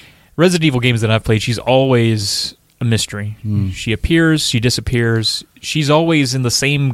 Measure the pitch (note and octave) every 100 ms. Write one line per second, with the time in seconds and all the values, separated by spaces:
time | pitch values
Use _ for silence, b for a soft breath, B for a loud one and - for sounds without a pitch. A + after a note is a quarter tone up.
0 | B B B B F3+ F3 D#3+ B2+ B2 A2+
1 | A2 A2 - A2 B2 G#2+ A#2 C3 C3+ B2
2 | A2+ G#2+ G2+ - - - _ - A#2+ A2
3 | - G#2 G#2 G#2+ G#2+ G#2 F#2+ F2+ A#2 A2
4 | - E3 E3 D#3 - B2 B2 A#2 - B2
5 | A#2 A2+ A2 - - _ - D#3 C#3+ D3+
6 | E3 D#3 C3 C3 B2 - C#3 C#3+ C3+